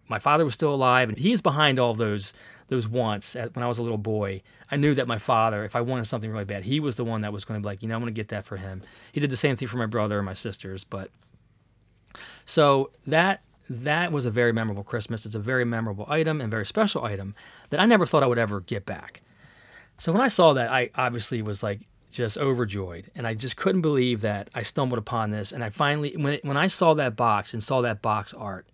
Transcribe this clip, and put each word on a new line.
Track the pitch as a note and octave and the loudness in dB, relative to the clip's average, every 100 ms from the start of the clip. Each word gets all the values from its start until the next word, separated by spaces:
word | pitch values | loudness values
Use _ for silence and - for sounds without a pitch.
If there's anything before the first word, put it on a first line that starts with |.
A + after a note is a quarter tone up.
| - | -6
my | A2 | -2
father | D3 D#3 | 2 2
was | D3 | 0
still | - D3+ | 0 -2
alive, | C#3 B2+ B2+ A#2 | 2 4 4 2
and | G#2+ | 0
he's | F#3 A#3+ | 0 2
behind | E3+ C#3+ D3 C3 | 2 2 2 4
all | A#2+ | 2
those, | A2 G#2+ G#2 G2 - - - - | 2 0 -2 -6 -12 -20 -16 -4
those | C3 A2 | -2 0
wants | B2 A2 G#2 - | 0 0 -2 -6
at, | B2 A#2 B2 | -8 -8 -2
when | |
I | A#2+ | -2
was | A#2+ | -2
a | |
little | A#2 G#2+ | -2 -2
boy. | G#2+ G#2+ G2 F#2+ - - - | -2 -2 -2 -6 -12 -18 -4
I | C#3+ | 2
knew | D3+ | 4
that | B2+ A#2+ | 2 0
my | A2+ | -2
father, | - A2+ A2+ G#2 | 2 4 4 2
if | G#2+ | -2
I | B2 | -2
wanted | A#2+ B2+ A2 | -2 -2 -4
something | A#2+ A2 | -4 -4
really | G#2+ | -6
bad, | G2+ G2+ | -6 -6
he | F#2+ D3 | -2 -2
was | D3 A2 | -2 -2
the | A2+ | -4
one | A2 | -2
that | G#2 | -4
was | G2+ - | -6 -8
gonna | G#2+ | -6
be | G2+ | -6
like, | F#2+ | -6
"You | A2 | -6
know, | |
I'm | A2+ | -4
gonna | A#2+ | -4
get | A2 G#2 | -6 -6
that | G#2 | -8
for | - F#2+ | -8 -10
him." | F#2+ F#2+ - - - | -10 -12 -16 -20 -8
He | D3 | -2
did | C#3+ | 0
the | B2+ | 2
same | D3 B2 | 2 2
thing | A#2+ | -4
for | B2 | -4
my | A2 | -2
brother | A2+ G#2 G#2 | 0 0 -2
and | G2 | -4
my | |
sisters, | G2 A2 - F#2+ F#2+ | -6 -10 -10 -12 -12
but | - G2 F#2+ _ _ _ _ _ _ _ _ _ _ - - - | -10 -10 -12 _ _ _ _ _ _ _ _ _ _ -20 -20 -18
so | - E3 C#3+ C#3 C3+ _ C#3 | -2 4 6 6 2 _ 0
that, | D#3 F#3+ - _ _ - | 2 2 0 _ _ -12
that | A#2+ C#3 D#3+ F3 | -6 -2 0 0
was | D3 B2 | -2 0
a | |
very | A#2 A#2+ | 2 2
memorable | A2+ A2 G2+ | 2 -2 -6
Christmas. | - A#2 - A2+ G#2+ | -6 -6 -6 -8 -6
It's | |
a | A2 | -6
very | G#2+ B2+ | -2 0
memorable | A#2+ A2+ A2 G2 G#2 | 0 -2 -4 -6 -2
item | D#3 D#3+ D#3 | 0 0 -2
and | A2+ | -2
very | A2 G2+ | -4 -2
special | G#3+ G#3 C3 | 0 0 0
item | A#2 G2 G2 - - - - | -4 -6 -8 -12 -18 -18 -4
that | D3 | 2
I | A3 | 6
never | G#3+ D#3+ | 6 4
thought | D3+ | 4
I | C3 | 4
would | A#2 | 4
ever | G#2+ G2+ | 0 -2
get | - G#2 - | -4 -8 -6
back. | G2 - - _ _ - - - - - - | -10 -12 -20 _ _ -20 -20 -20 -20 -20 -8
So | E3 | 0
when | G3 | 2
I | C4 | 2
saw | - D#3+ | 6 8
that, | C3+ A#2 | 6 2
I | B2+ A#2+ | 0 0
obviously | - B2+ A#2+ - A#2 | 0 -2 -2 -4 -4
was, | G#2+ G2+ | -4 -4
like, | G#2+ G2+ - _ _ | -4 -6 -10 _ _
just | - A2+ - | -4 -4 0
overjoyed, | C#3 B2 G#2+ G2 F2+ E2+ - | 0 2 0 -2 -6 -10 -14
and | - A#2 | -8 -6
I | |
just | A2 B2 - | -4 -6 -2
couldn't | G3 F#3+ | 0 2
believe | D#3 C#3 B2 A2 | 2 4 2 2
that | G#2+ G2+ - | 0 -2 -6
I | B2 | -6
stumbled | G#2 D3+ C3 A#2 | -4 -2 0 -2
upon | G#2 A#2 G#2+ | -2 -2 -2
this. | G#2+ F#2+ | -2 -6
And | C3 | -6
I | A2 | -6
finally, | - C#3+ D3+ D3 D#3+ | 0 0 2 -2 -2
when | C#3+ | -2
it, | D3 | -2
when | C#3+ C#3 | -2 0
I | F#3 | 2
saw | - E3+ | 4 4
that | D3+ B2+ G#2+ | 6 2 2
box | A#2 G2+ - | 4 2 0
and | A2+ | -4
saw | - C3 | 0 0
that | A#2+ G#2 | 0 0
box | A2 G#2+ - | 0 0 -2
art, | - G#2 F#2 - | -10 -10 -10 -8